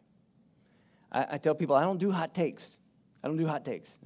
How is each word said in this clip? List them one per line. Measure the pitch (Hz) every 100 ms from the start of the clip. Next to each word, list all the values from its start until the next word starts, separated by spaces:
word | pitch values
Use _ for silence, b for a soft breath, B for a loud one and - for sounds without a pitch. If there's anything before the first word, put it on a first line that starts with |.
| _ _ _ _ _ _ b b b b b
I, | - -
I | 143
tell | 156 151
people, | 156
"I | 139
don't | 175 185
do | 196
hot | 180 160
takes. | 185 160 - - - _ _ _ -
I | 139
don't | 160
do | 160
hot | 143
takes, | 139 95 - -